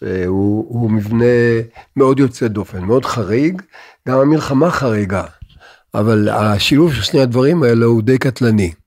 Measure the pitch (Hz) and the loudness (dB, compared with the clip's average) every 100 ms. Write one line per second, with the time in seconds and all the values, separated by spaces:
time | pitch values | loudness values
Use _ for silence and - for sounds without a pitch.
0 | 101 92 90 95 101 107 - 120 117 107 | -8 -4 -2 0 0 -2 -4 -4 -2 -2
1 | 104 117 120 120 120 117 117 - - - | -2 0 2 2 2 0 -4 -12 -8 0
2 | 135 123 135 - 120 104 98 92 92 123 | 2 4 0 0 -4 -4 -8 -8 -2 0
3 | - - 92 113 151 185 - - - _ | 0 -4 -2 -2 -2 -4 -12 -20 -20 _
4 | - 131 143 156 - 135 170 127 135 107 | -4 0 2 2 0 0 0 0 -2 -2
5 | 98 95 90 - - - - _ _ 107 | -2 -4 -8 -14 -20 -20 -20 _ _ -4
6 | 107 110 104 107 107 101 - 139 170 123 | 0 2 2 0 0 0 2 2 2 0
7 | 101 151 131 120 135 175 131 117 117 117 | -2 0 0 2 0 2 2 2 2 2
8 | 107 131 139 117 120 110 92 82 | 2 0 0 -2 0 2 0 -4